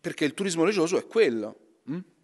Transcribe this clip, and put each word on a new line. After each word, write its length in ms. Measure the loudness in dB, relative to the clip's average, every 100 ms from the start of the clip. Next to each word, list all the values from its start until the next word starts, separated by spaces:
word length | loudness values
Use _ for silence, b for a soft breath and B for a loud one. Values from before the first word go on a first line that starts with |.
perché 240 | -10 -2 -2
il 80 |
turismo 300 | 0 -4 2
religioso 340 | 2 2 2 0
è 100 | 0
quello. 500 | 2 2 2 -6 -12 _ _ -10
Mm? 100 | -10 -10 _